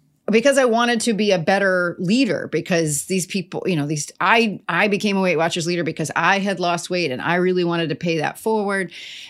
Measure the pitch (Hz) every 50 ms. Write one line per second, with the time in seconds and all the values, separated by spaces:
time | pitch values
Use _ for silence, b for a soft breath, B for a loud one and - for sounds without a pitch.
0 | _ _ _ _ _ - 208 226 233 277 269 269 254 240 220 233 240 240 240 226
1 | - 240 214 185 214 202 190 175 151 202 190 196 202 190 185 180 175 175 170 -
2 | 185 170 220 262 277 208 147 - - - - 165 170 - 190 170 165 151 147 -
3 | - - 190 185 165 - - 190 170 - 165 - - 196 180 147 143 147 160 147
4 | - - - _ 170 190 226 233 233 208 180 - - - 165 175 208 208 202 190
5 | 214 208 196 190 185 180 160 151 165 170 - 180 156 175 175 170 - 160 160 -
6 | 156 - - - 170 180 196 196 190 202 190 165 180 175 170 165 - - 180 180
7 | 170 135 127 110 - 165 170 180 180 185 185 180 175 170 170 170 165 151 - -
8 | 170 175 165 156 143 143 - - - 220 220 214 202 202 196 190 185 175 B B
9 | B B B B B